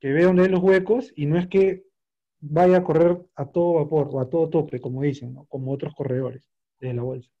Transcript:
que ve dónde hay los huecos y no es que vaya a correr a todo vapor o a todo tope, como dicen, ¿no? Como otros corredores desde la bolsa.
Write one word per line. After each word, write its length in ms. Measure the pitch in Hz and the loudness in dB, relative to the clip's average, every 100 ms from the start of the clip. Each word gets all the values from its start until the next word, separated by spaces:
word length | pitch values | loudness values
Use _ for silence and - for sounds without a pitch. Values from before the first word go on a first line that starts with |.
que 120 | 139 | -2
ve 120 | 143 | 2
dónde 180 | 180 180 | 4 4
hay 60 | 185 | 4
los 120 | 185 | 4
huecos 520 | 185 190 185 233 262 | 4 4 4 -2 -2
y 120 | - 147 | -6 -2
no 120 | 165 | 0
es 80 | 180 | 0
que 380 | 196 190 180 _ _ _ _ _ _ | 2 0 0 _ _ _ _ _ _
vaya 380 | 147 151 180 185 | -6 2 4 4
a 60 | |
correr 400 | 180 156 170 175 - - | 2 2 4 2 -6 -12
a 100 | 139 | -8
todo 280 | 175 175 | -2 0
vapor 340 | 165 147 156 139 | 0 0 -2 -2
o 100 | 135 | -4
a 80 | 127 | -4
todo 220 | 165 160 | -2 0
tope, 300 | 165 151 123 | 0 -2 -6
como 220 | 123 127 | -8 -4
dicen, 300 | 147 135 123 | -4 -4 -10
¿no? 120 | 131 143 | -16 -14
Como 260 | 139 131 | -10 -8
otros 220 | 139 - | -8 -8
corredores 560 | 151 131 127 131 127 _ _ _ _ | -10 -6 -4 -6 -10 _ _ _ _
desde 140 | 127 | -10
la 80 | 120 | -8
bolsa. 280 | 123 127 - _ | -8 -10 -14 _